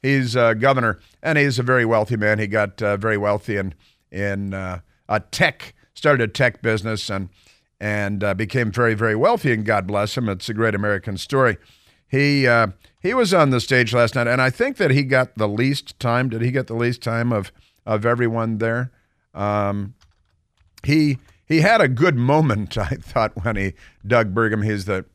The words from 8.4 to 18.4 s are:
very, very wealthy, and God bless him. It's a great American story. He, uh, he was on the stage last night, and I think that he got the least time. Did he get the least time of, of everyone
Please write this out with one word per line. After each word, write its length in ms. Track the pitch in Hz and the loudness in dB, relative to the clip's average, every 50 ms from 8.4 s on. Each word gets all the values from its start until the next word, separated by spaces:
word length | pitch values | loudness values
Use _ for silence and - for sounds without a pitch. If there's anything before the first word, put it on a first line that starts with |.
| 110 98 - 131 120 110 | -4 -4 -2 -2 -2 -2
very, 220 | 98 120 120 113 | 0 2 2 2
very 240 | 113 101 113 113 107 | 2 2 0 0 0
wealthy, 340 | 107 139 202 240 226 - 147 | 2 2 2 2 2 0 0
and 140 | 120 110 107 | 0 0 0
God 220 | 107 110 104 95 | 0 0 0 0
bless 280 | 92 101 101 104 107 - | -2 -2 -2 -2 -2 -2
him. 140 | 131 120 107 | -4 -4 -4
It's 220 | 98 92 - - | -4 -6 -6 -8
a 40 | 110 | -4
great 200 | 107 117 113 104 | -2 -2 0 0
American 420 | 101 101 104 101 95 - - 98 | -2 -2 -2 -2 -2 -4 -8 -8
story. 400 | 92 - - - 135 131 120 101 - _ _ _ _ _ _ _ _ _ _ | -8 -8 -2 0 2 2 2 0 -2 _ _ _ _ _ _ _ _ _ _
He, 360 | - 135 143 143 143 139 135 | 0 0 2 2 2 2 4
uh, 220 | 123 120 117 113 104 95 _ _ _ _ _ | 4 4 4 2 0 -2 _ _ _ _ _
he 140 | - 180 240 | -4 -2 0
was 180 | 262 240 180 | 2 2 2
on 180 | 190 175 156 139 | 4 4 4 4
the 100 | 131 123 | 4 0
stage 340 | - - 135 127 123 107 120 | 0 2 2 2 2 2 2
last 220 | 120 120 110 - | 2 2 2 2
night, 100 | 131 120 | -2 0
and 160 | 117 123 127 | 0 2 2
I 80 | 131 131 | 2 0
think 260 | 127 - 233 277 269 - | 0 0 -2 -4 0 0
that 120 | 202 151 | 0 2
he 140 | 131 143 143 | 2 2 2
got 320 | 131 135 127 127 123 _ | 2 2 0 0 0 _
the 120 | - 107 104 | -2 -2 -2
least 500 | 101 107 123 135 139 135 - - - _ | 0 0 0 0 0 -4 -6 -12 -14 _
time. 280 | - 120 117 123 127 131 | -2 -2 0 0 0 -2
Did 140 | 113 113 | -2 -2
he 80 | 117 123 | -2 -2
get 160 | 123 135 127 | -2 -2 -4
the 80 | - 113 | -4 -4
least 280 | 113 120 120 123 120 | -2 -2 -2 -2 -4
time 300 | - 120 117 113 117 120 | -4 -4 -2 -2 0 0
of, 200 | 117 104 95 - _ _ _ _ _ _ _ | 0 -2 -2 -6 _ _ _ _ _ _ _
of 180 | 104 110 107 107 | -2 -2 0 2
everyone 540 | 117 120 120 123 117 113 117 | 0 2 2 0 0 0 -2